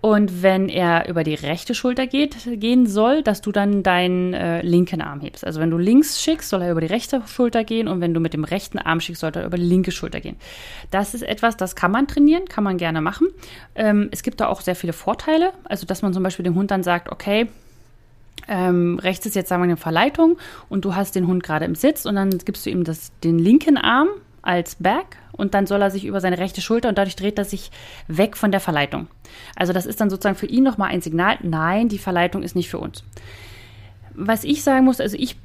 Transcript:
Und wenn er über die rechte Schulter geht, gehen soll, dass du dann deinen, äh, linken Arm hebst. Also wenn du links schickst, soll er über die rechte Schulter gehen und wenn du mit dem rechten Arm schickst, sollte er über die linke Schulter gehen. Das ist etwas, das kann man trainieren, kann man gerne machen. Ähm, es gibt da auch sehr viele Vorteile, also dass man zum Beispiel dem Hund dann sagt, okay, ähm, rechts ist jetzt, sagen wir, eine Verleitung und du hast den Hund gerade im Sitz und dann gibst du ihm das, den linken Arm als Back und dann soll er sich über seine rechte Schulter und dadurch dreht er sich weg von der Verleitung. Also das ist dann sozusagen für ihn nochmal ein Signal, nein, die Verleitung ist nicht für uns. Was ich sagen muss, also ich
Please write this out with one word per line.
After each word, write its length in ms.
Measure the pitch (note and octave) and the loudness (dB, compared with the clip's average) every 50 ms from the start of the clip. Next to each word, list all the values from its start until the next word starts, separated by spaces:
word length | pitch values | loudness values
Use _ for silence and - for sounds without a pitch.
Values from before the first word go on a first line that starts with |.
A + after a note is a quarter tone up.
Und 420 | - A3 G#3+ G#3 G#3 F#3+ F3+ F3+ F3+ | 4 4 4 4 4 2 0 2 4
wenn 260 | G3 F#3+ F#3+ F#3+ G3 | 4 4 4 2 0
er 400 | - - F3+ E3+ E3+ E3 - - | 0 0 2 4 4 2 2 0
über 160 | F3 E3+ D#3+ | -2 0 0
die 100 | D#3 D3+ | 0 -2
rechte 400 | D3+ D#3 C#3+ D#3+ E3+ - - A#3+ | -2 -2 -4 -4 -6 -4 -6 -6
Schulter 320 | - - B3+ B3 B3+ C4 | -2 0 -2 0 0 -2
geht, 300 | B3+ - C4+ D4 D4 D4 A#3 - B3 A#3+ G#3 | -2 0 0 0 0 -2 -10 -8 -8 -6 -2
gehen 260 | G#3 A3+ B3 B3+ B3 | 0 4 6 6 6
soll, 360 | A3 G3 G#3 G#3+ A#3 C#4 D#4 C#4+ | 4 4 4 4 4 4 4 2
dass 180 | A#3 G3+ F#3 | 0 0 0
du 100 | - G#3 | -2 -2
dann 320 | G3+ G#3 G3+ G3+ G3+ G3+ F3+ | 0 0 2 2 2 2 2
deinen, 520 | F#3 F3+ F3 F3+ F3+ F3+ F3+ F3+ F3+ F3+ | 2 2 4 2 2 2 2 0 0 -2
äh, 260 | - F3+ E3+ E3+ E3+ E3 | -2 -2 -2 -2 -2 0
linken 380 | F3 E3+ F3 F3+ - - E3 | 4 4 4 4 4 0 -6
Arm 200 | D3+ D#3 C#3+ C#3+ | -6 -6 -8 -10
hebst. 240 | C#3+ - - - - | -12 -12 -14 -10 -8
Also 140 | - D#3+ D#3 | -8 -4 -2
wenn 120 | D#3+ E3 | 0 0
du 80 | D#3+ E3+ | 2 2
links 440 | F3 F#3+ A#3 C4+ D#4 - - - - | 4 6 6 6 6 4 0 -4 0
schickst, 280 | - D#4+ D#4+ - - | 0 -2 -2 -2 -4
soll 120 | - F#3+ F3 | -2 -2 0
er 80 | F3 | 0
über 100 | E3+ E3 | 0 0
die 60 | D#3+ | 0
rechte 360 | D#3+ F#3 A#3 - - - C4 A3 | 0 -2 -4 -2 -2 -4 -4 -4
Schulter 380 | - - - B3+ A#3+ A#3 A#3 A3+ | -6 -2 0 0 2 2 0 0
gehen 240 | G#3+ A3+ A3+ A3+ G#3 | 0 -2 -2 0 0
und 120 | F#3+ F3+ | -2 0
wenn 140 | F3 E3+ E3 | 0 0 2
du 60 | E3 | 2
mit 120 | E3 E3 - | 0 0 -2
dem 120 | D#3 D#3 | -4 -4
rechten 340 | D3+ E3+ G3 - - - - | -2 -4 -6 -6 -6 -10 -6
Arm 220 | - D#3+ E3 E3+ | -2 0 0 0
schickst, 220 | E3 - E3+ - - | -2 -6 -8 -6 -6
sollte 180 | D#3+ D3+ E3+ | -6 -4 -4
er 60 | - | -6
über 100 | - E3 | -4 -4
die 80 | F3 F3 | -2 2
linke 260 | F3 F3+ F#3 F#3 F3+ | 2 4 2 2 0
Schulter 300 | E3+ - - - - - | -4 -6 -8 -8 -8 -8
gehen. 160 | - - - - - - - - - - - - - - | -10 -10 -14 -14 -18 -20 -20 -18 -18 -18 -18 -18 -12 -4
Das 240 | - F#3+ G3+ G3+ - | -2 -2 -2 -2 -6
ist 80 | A#3+ - | -10 -6
etwas, 340 | - A3 G#3+ - A#3 A3 | -6 -4 0 0 0 0
das 180 | - F#3+ F3+ - | 0 -6 -6 -4
kann 160 | - - F3 | -2 0 0
man 160 | G3 A#3+ C#4 | 2 2 0
trainieren, 380 | C#4+ - D4+ D4 D4 D#4 F4 F#4+ | 0 2 4 6 6 6 4 0
kann 180 | F4+ - - G#3 | -4 -4 -2 0
man 140 | G3 F#3 | 0 0
gerne 240 | F3 F3 E3 D#3+ D#3+ | 0 0 0 0 0
machen. 280 | D#3 E3+ G3+ - D#4 F#4+ - - - - - - - - - | -2 -2 0 2 0 0 0 -4 -20 -20 -20 -20 -20 -16 -6
Ähm, 340 | - A3 G#3+ G#3 G#3 G#3 - - | 0 2 4 4 4 2 0 -4
es 100 | - - | -6 -6
gibt 180 | A#3+ - - | -6 -2 -2
da 60 | G#3 | -2
auch 140 | - G3 - | -2 -2 -2
sehr 160 | - - F3+ | -2 -4 -4
viele 160 | F3 - E3+ E3 | -2 -4 -6 -6
Vorteile, 600 | - - - A3 - - - D#4 D#4+ E4+ F#4+ F#4 - - | -4 -4 -4 -4 -4 0 2 2 4 2 2 -2 -6 -10
also 220 | - G#3 G3 - | -8 -8 -8 -4
dass 160 | - F#3+ - - | -6 -4 -2 0
man 100 | G3+ F3+ | 0 0
zum 100 | F#3+ F#3 | 0 0
Beispiel 220 | F#3+ F3+ - F3+ | -2 -2 -2 -2
dem 100 | F3+ E3+ | 0 2
Hund 160 | F3+ G3 G3 | 2 2 2
dann 120 | G3+ F#3+ F3+ | 0 0 0
sagt, 280 | F3+ F3 F3 F3 - | 0 0 -2 -2 -6
okay, 380 | - - - G3+ G3+ G#3+ A#3 A3 - - _ - - - - - - - - - - - - - _ - - - | -12 -8 -4 0 0 2 0 0 -4 -16 _ -20 -20 -20 -20 -20 -20 -20 -20 -20 -20 -20 -20 -20 _ -20 -10 -6
ähm, 520 | G#3+ F#3+ F#3 F#3 F3+ F3 F3 F3 F3 - - | -4 0 0 2 2 2 2 2 0 0 -2
rechts 240 | F3+ F#3+ - - | -2 -4 -2 -6
ist 80 | A3 - | -4 -4
jetzt, 140 | G3+ F3+ - | -2 -2 0
sagen 140 | F3+ F3 F3+ | 0 0 2
wir, 20 | |
eine 120 | F3 E3+ | 2 0
Verleitung 640 | D#3+ - D#3+ D#3+ E3 G#3 C#4+ C#4 - E4 D#4+ E4+ - - - - - - - | 0 -2 -2 2 2 2 2 4 4 4 4 4 2 -4 -18 -18 -20 -14 -6
und 160 | - G3 F#3+ | -6 -4 -2
du 100 | G3 F3 | -2 -2
hast 200 | F#3+ G3+ G3 - | -2 -2 -2 0
den 100 | F#3+ F3+ | 0 2
Hund 160 | F3 F#3 F#3 - | 2 2 0 0
gerade 220 | - D#3 D#3 D#3+ | -2 -2 -2 0
im 100 | - D#3+ | -2 -2
Sitz 300 | D#3 - C#4 D#4 - - | 2 2 2 2 2 -2
und 100 | A#3 G#3 | -2 0
dann 160 | G3+ G3 G3 | 0 2 2
gibst 340 | F#3+ F3+ - - G3+ - - | 0 0 -2 -6 -8 -6 -6
du 60 | - | -4
ihm 140 | - F3+ F3 | -2 -2 -2
das, 260 | D#3+ D#3+ D#3+ - - - - - | -2 -4 -8 -10 -18 -18 -4 0
den 140 | E3 E3+ E3 | 2 2 4
linken 380 | E3 F#3+ A#3+ D#4+ - D#4+ D4 | 6 6 6 6 6 4 2
Arm 320 | B3+ - - A3+ C4 D4+ F#4 G#4 G4 - - - - - | 4 4 4 4 4 4 2 0 -4 -12 -20 -20 -6 -2
als 300 | - F3+ F3 E3+ - - | 0 0 0 0 -4 -8
Back 400 | - F3 F#3 A3 D4+ G4 - - - - - - | -2 0 0 0 0 -2 -6 -16 -20 -20 -20 -8
und 220 | - G3+ G3 - | -4 -4 0 2
dann 120 | G3+ G3 | 0 0
soll 160 | F#3 G3 G3+ G3+ | 2 2 2 2
er 80 | G3 | 2
sich 140 | F#3+ G3 G3 | 0 -2 -6
über 160 | G#3 G3 G3 | -4 -4 0
seine 180 | F3+ F#3 F3+ E3+ | 0 0 0 0
rechte 220 | F3+ F#3+ - - | -2 -6 -6 -8
Schulter 280 | F3 - A3 A#3 A#3 A#3+ | -2 0 0 0 2 0
und 80 | G#3 | 2
dadurch 200 | G3+ G3+ G3 - | 2 0 0 -2
dreht 220 | - F#3 G#3 G#3 G#3 | -4 -4 -2 -2 -2
er 60 | G3+ | -4
sich 260 | G3+ - G3 - - - - - - - - - - | -4 -6 -10 -10 -12 -18 -18 -20 -20 -18 -18 -10 -8
weg 280 | D#3+ D3+ G3 G3+ - | 0 0 0 0 0
von 140 | - - G#3 | 0 0 2
der 100 | F#3+ G3 | 2 2
Verleitung. 480 | - - E3 D3 C#3+ C#3 - - - - - - - - - - - - - | 0 0 0 0 0 0 -4 -8 -8 -10 -16 -20 -20 -20 -20 -20 -20 -18 -6
Also 180 | - F3+ F3 F3+ | -2 -2 0 0
das 140 | F#3 F3 | 0 -2
ist 140 | - G#3 - | -4 -2 0
dann 100 | A3 G3+ | 0 0
sozusagen 260 | G3 F#3+ - G#3 F#3+ | 0 0 0 -2 -2
für 100 | - - | 0 -4
ihn 160 | - - B3 C4+ | -2 2 4 4
nochmal 280 | C4+ A3+ G#3 G3 - | 4 4 0 -2 -2
ein 120 | - F3+ - | -2 -4 -4
Signal, 360 | D#3+ D#3 E3 F3+ G3+ A3+ - - | -2 -2 0 2 2 0 0 -2
nein, 460 | E3+ E3 D#3+ D#3+ E3 F#3 G#3 A#3 A#3 | -4 -2 0 0 0 2 2 0 0
die 100 | G#3 G3 | -2 -2
Verleitung 440 | - G3 F3+ E3+ F3 F3+ F#3 G3+ - | -4 -2 0 0 0 0 0 -4 -6
ist 140 | F3 - | -2 -2
nicht 140 | F#3 F3 - | -2 -4 -2
für 80 | - - | -6 -8
uns. 260 | - - - - - - - - - - - - - - - - - - - - - - - - - - - | -8 -8 -12 -12 -18 -18 -20 -20 -20 -20 -20 -20 -20 -20 -20 -20 -20 -20 -20 -20 -20 -20 -20 -20 -20 -20 -12
Was 300 | - G3 G3+ A3+ G#3+ - | -8 -2 -2 -2 -2 0
ich 180 | - C#4+ D4+ - | -2 -2 0 2
sagen 220 | - C4 C4 C4 | 2 4 6 6
muss, 160 | C4 B3+ - | 4 4 2
also 160 | - G#3 G3+ - | -2 -4 -2 -4
ich 180 | C4 B3 - - - | -6 -6 -8 -12 -18